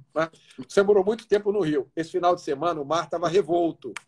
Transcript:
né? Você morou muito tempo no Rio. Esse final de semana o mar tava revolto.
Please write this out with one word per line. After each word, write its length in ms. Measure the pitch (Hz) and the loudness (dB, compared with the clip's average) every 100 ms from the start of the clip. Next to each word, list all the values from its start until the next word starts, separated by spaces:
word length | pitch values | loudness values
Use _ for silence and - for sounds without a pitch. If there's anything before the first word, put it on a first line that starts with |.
| _ | _
né? 160 | 151 160 - _ - - | -6 -6 -8 _ -20 -2
Você 160 | 196 | 2
morou 200 | 196 202 | 4 4
muito 240 | 190 226 - | 2 -2 -2
tempo 240 | 202 202 | 0 0
no 100 | 202 | 0
Rio. 300 | 156 147 123 - | 0 -2 -4 -6
Esse 160 | 160 | -6
final 240 | 180 175 175 | 0 0 0
de 60 | |
semana 380 | - 139 170 160 | -2 -2 -2 -2
o 60 | 139 | -2
mar 240 | 165 156 | -2 -2
tava 180 | 170 170 | -4 0
revolto. 640 | 185 160 175 165 - 123 - | 0 2 0 0 -4 -12 -14